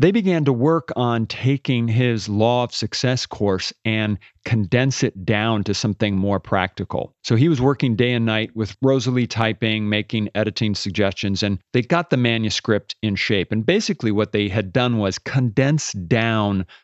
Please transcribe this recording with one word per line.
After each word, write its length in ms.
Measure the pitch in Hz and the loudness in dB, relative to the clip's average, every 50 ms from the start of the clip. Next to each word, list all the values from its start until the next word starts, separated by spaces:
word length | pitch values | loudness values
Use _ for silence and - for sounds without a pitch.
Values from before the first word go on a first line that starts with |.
They 120 | 147 185 | 2 4
began 320 | 202 233 185 190 175 160 147 | 4 2 2 2 2 2 2
to 80 | 143 | 2
work 400 | 127 117 131 156 165 160 - - - | 2 2 2 2 2 0 -2 -4 -2
on 320 | 117 123 120 117 113 110 | -2 0 0 0 0 -2
taking 600 | - - - 123 135 139 135 - 143 127 120 117 113 | -4 -4 -2 0 0 0 0 0 -2 0 0 0 0
his 400 | 110 127 127 120 117 107 92 107 | 2 2 2 2 0 -2 -2 -2
Law 340 | 101 104 113 117 123 123 | 0 2 2 2 2 0
of 100 | 120 117 | -2 -2
Success 540 | - - 113 - - - - 123 131 123 - | -4 -6 -6 -6 -4 -2 0 0 0 -2 -4
course 460 | - - - 104 101 92 92 - - - _ - | -8 -4 -2 0 0 0 0 -2 -8 -10 _ -4
and 320 | 110 110 110 107 107 101 - - - _ _ - | -2 -2 0 0 -2 -2 -4 -8 -14 _ _ -4
condense 580 | - 120 110 101 85 - 120 131 135 - - | -2 0 0 0 2 2 2 2 2 0 0
it 240 | 135 - - 95 90 | -2 -2 -2 -4 -2
down 380 | 110 107 104 110 113 110 107 92 | -2 0 0 0 0 0 0 0
to 100 | 107 98 | -2 -2
something 420 | - - 110 101 - 110 101 98 | -2 -2 -2 0 0 0 0 0
more 220 | 95 98 101 98 92 | 0 0 0 0 -2
practical. 800 | - - 107 95 92 95 - - 92 - - - - - _ _ - | -2 -2 0 0 0 -2 -4 -8 -8 -6 -6 -6 -6 -8 _ _ -2
So 100 | - 117 | 0 2
he 140 | 113 143 170 | 4 4 4
was 120 | 156 123 | 4 4
working 360 | 127 139 135 - 143 123 110 | 2 2 2 2 0 0 2
day 160 | 98 120 123 | 2 2 2
and 120 | 123 117 113 | 2 0 0
night 300 | 113 110 110 110 - - | 0 0 0 -2 -4 -4
with 220 | 110 107 - - - | -6 -6 -6 -4 0
Rosalie 460 | 131 135 135 135 107 131 123 127 120 | 2 2 2 2 0 0 0 0 -2
typing, 640 | - - 110 113 110 110 - 113 110 110 107 104 104 | -2 0 0 0 0 0 0 -2 -2 0 -2 -2 0
making 400 | 104 107 107 - 120 110 104 - - | -2 -2 -2 -2 -2 -2 -2 -2 -2
editing 400 | 104 107 107 - - 113 104 98 | -2 -2 -2 -2 -2 -2 -2 -2
suggestions, 680 | - - 104 85 104 101 98 95 - - 101 98 - | -2 -4 -4 0 0 0 0 0 -2 -4 -2 -2 0
and 160 | 107 101 98 - - _ | 0 -2 -2 -4 -4 _
they 100 | - 123 | -2 -2
got 280 | 120 - 175 170 170 - | 0 2 0 0 0 0
the 60 | 143 | 0
manuscript 760 | 127 120 117 117 113 110 104 - - - - 104 104 - - - - | 2 2 2 0 0 -2 -2 -4 -2 0 0 0 0 -2 -6 -8 -4
in 140 | 110 107 98 | -2 -2 -2
shape. 340 | - - - 107 95 82 - | -2 0 0 0 0 0 0
And 160 | 107 110 107 | -2 0 0
basically 460 | 160 185 220 - - 175 - 123 110 | 2 0 0 0 -2 -4 -2 -2 0
what 180 | 101 107 104 - | 0 0 0 0
they 180 | - 104 101 98 | 0 -2 -2 0
had 240 | 95 110 98 92 | -2 -2 -4 -2
done 260 | - 127 123 123 120 107 | -2 0 0 0 0 0
was 200 | 101 95 - - | 0 -2 -2 -4
condense 720 | - - - 135 127 113 98 131 131 143 156 147 - - | -8 -2 0 0 0 2 2 2 2 2 2 0 -2 -4
down 720 | - 98 87 82 123 110 113 117 113 110 104 101 98 95 90 - - - | -8 -8 -2 0 0 0 2 2 0 0 0 0 0 -2 -2 -6 -12 -20